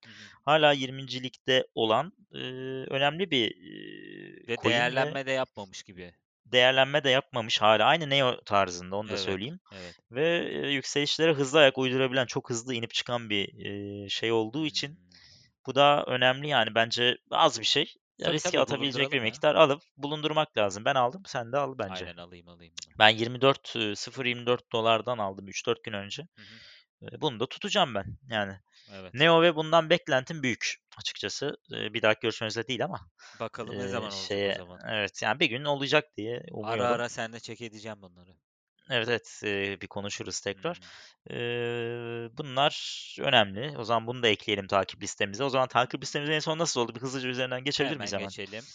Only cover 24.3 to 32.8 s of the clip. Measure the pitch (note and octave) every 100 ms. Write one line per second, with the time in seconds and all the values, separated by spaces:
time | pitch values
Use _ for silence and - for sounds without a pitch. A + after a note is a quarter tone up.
24.3 | A#2+ A#2+ B2 - A#2 A2+ A2+ G#2+ A#2+ G2+
25.3 | G2 G2 - - A#2 - G#2 G2+ C#3 E3+
26.3 | - G2+ A2+ - - _ _ G#2+ A#2+ D#3
27.3 | A2 B2+ - G#3 G#3 D#3+ G#2 G2 - C3
28.3 | A2+ G2+ G2 _ _ - G2 F#2 A#2+ D#3+
29.3 | E3 E3+ D#3 D#3 E3 D#3+ F3 - C3+ C3
30.3 | E3 C3 G#2+ - - _ - - - G2+
31.3 | - C#3 - _ A2+ G#2+ A2+ G#2+ A2 A2+
32.3 | - A2 A2 A2+ A#2+